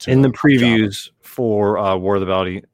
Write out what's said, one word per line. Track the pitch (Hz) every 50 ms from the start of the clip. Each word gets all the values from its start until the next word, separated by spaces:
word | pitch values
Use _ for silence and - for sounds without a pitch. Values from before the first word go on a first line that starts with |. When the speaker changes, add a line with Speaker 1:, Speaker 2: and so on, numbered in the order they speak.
Speaker 1:
to | - -
Speaker 2:
In | 131 131 135
the | 135
Speaker 1:
Jabba. | 120
Speaker 2:
previews | - - 147 139 127 117 123 113 110 110 101 101 - - - _ _ _
for, | - - - 123 113 107 104 104 101 107 90
uh, | 95 95 95
War | 92 92 98 101
of | 98
the | 95
Bounty, | 92 95 95 92 92 90 95 - _